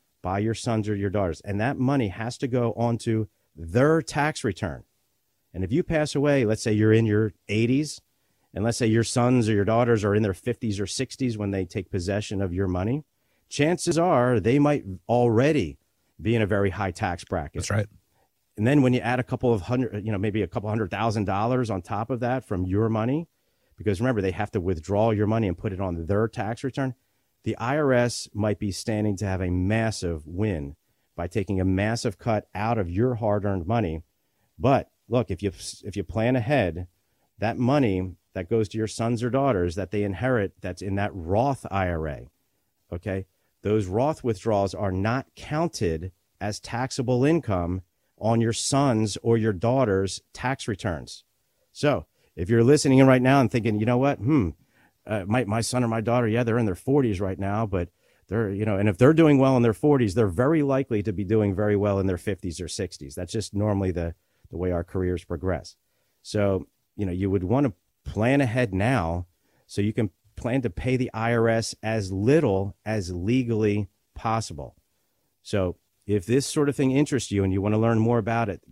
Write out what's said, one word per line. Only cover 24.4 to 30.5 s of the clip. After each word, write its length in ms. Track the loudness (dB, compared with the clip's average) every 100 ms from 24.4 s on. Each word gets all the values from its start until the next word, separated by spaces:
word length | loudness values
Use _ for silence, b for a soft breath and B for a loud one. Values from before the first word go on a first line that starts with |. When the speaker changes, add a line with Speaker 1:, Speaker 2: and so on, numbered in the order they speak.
| -4
Speaker 1:
to 80 | -2
withdraw 520 | -2 -4 -2 0 2
your 160 | 2 2
money 200 | 2 0
and 100 | -2
put 140 | -6
it 80 | -4
on 280 | -4 -4 -2
their 200 | 0 0
tax 360 | -2 -6 -6
return, 320 | -6 -4 -6 -6 _ _ _ _
the 120 | -8 -6
I 200 | -2 0
R 160 | 2
S 340 | 4 2 -2 -8
might 260 | -2 -2 0
be 120 | -4
standing 440 | -6 -4 -2 0 -2
to 80 | -2
have 160 | -2
a 80 | -2
massive 800 | 0 0 0 0 -2 -4 -6 -8
win 480 | -4 -2